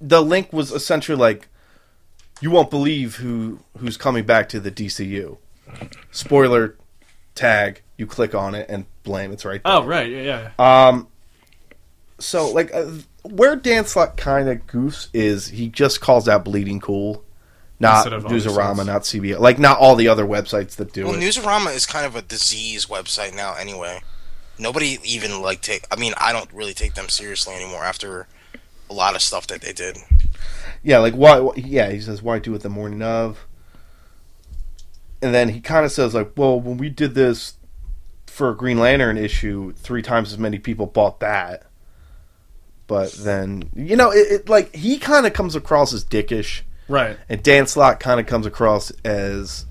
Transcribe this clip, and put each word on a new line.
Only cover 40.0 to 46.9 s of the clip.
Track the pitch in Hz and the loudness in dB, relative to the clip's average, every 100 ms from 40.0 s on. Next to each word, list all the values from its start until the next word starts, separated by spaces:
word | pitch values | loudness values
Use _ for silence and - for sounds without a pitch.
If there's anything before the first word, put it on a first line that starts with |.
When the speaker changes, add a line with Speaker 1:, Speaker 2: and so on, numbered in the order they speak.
Speaker 1:
times | 107 117 104 | -2 -2 -2
as | 104 | -4
many | 113 101 | -4 -4
people | 110 110 98 | -6 -6 -2
bought | - 101 - | 2 2 0
that." | 104 104 90 90 - _ - - - - - _ _ - - - - | -4 -4 -4 -10 -18 _ -20 -20 -20 -20 -20 _ _ -20 -20 -20 -6
But | 104 95 | -4 -4
then, | - 104 98 95 98 - | -6 -4 -4 -4 -8 -8
you | - 151 226 | -8 0 4
know, | 240 | 4
it, | 202 208 | 6 4
it, | 202 202 | 2 2
like, | 214 214 | 2 2
he | 151 190 285 | -4 -4 -4
kinda | - 294 233 | 2 2 2
comes | - 185 156 | 0 -4 -6
across | - 151 139 | 0 2 2
as | 113 | -2
dickish. | - 107 107 113 104 - - - | -2 -2 -2 -4 -4 -6 -8 -12
Speaker 2:
Right. | - | -4